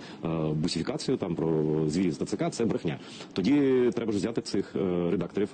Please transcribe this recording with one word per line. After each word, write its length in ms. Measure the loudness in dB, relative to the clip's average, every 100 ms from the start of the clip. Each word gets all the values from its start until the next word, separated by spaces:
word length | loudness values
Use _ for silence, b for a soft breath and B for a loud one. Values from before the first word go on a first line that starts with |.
| B B -4
е, 20 | -2 0
бусифікацію, 640 | 0 -2 -2 -4 -4 -2 -2
там, 180 | -2 0
про 460 | 2 2 2 2 2
звірів 240 | 2 0
з 40 | 0
Т 80 | -4
Ц 120 | -2
К — 120 | -4
це 160 | 0 -2
брехня. 340 | 0 -4 -6 B B B
Тоді 180 | -2 4 4 6 6 4 2
треба 160 | -2
ж 60 | 0
взяти 240 | 0 -2
цих, 340 | -2 -2 -2 -2
е, 360 | 0 2 2
редакторів, 380 | 0 0 -2 -2